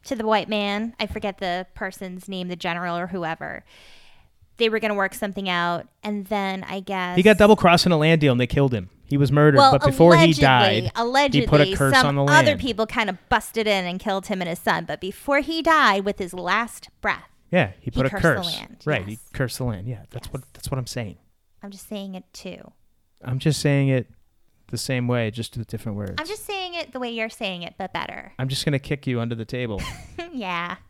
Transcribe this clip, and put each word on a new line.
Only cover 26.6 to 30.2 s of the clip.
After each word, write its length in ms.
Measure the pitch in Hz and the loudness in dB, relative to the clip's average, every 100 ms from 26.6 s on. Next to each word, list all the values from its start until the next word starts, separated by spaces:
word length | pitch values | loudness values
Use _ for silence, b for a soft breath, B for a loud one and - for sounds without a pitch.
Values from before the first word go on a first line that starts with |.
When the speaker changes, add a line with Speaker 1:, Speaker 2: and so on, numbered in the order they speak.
| 370 349 | -8 -10
Speaker 1:
it 180 | 302 | -10
the 60 | 254 | -10
way 100 | 247 | -8
you're 180 | 233 220 | -8 -8
saying 340 | - 202 180 | -8 -10 -8
it, 100 | 170 - | -12 -12
but 140 | 190 | -10
better. 400 | 165 147 - - - | -8 -10 -12 -18 -8
Speaker 2:
I'm 80 | 131 | -6
just 160 | 135 | -4
gonna 160 | - 139 | -2 -4
kick 260 | - 143 135 | -4 -6 -4
you 120 | 120 | -4
under 140 | 117 | -4
the 100 | 117 113 | -6 -8
table. 360 | 123 123 98 - | -8 -6 -8 -8
Speaker 1:
<laughs> 480 | - - - | -14 -18 -14